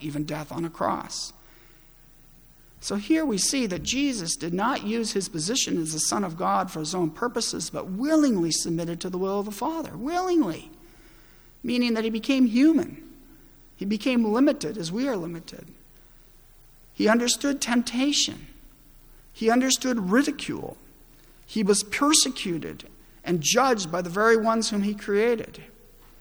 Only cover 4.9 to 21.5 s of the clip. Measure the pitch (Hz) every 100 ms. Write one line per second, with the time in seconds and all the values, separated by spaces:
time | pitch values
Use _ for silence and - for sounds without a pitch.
4.9 | 233 220 196 185 160 160 269 - 180 156
5.9 | 156 - 214 185 165 185 196 185 160 156
6.9 | 180 160 - 240 233 226 175 160 151 180
7.9 | 190 285 311 285 202 165 156 165 165 170
8.9 | 170 185 180 190 202 208 202 262 330 277
9.9 | 180 262 349 370 349 208 - - - -
10.9 | - - - - - - - 240 247 240
11.9 | 226 226 220 214 269 247 233 302 302 -
12.9 | - - - - - - - - - 196
13.9 | 214 277 240 214 226 294 269 151 214 165
14.9 | 202 269 208 165 170 - - - - -
15.9 | - - - - - - - - - -
16.9 | - 208 233 240 - 285 277 - 240 233
17.9 | 240 285 294 - - - - - - -
18.9 | - - - - - 220 240 262 - 254
19.9 | 233 180 233 302 277 - 110 - - -
20.9 | - - - - - -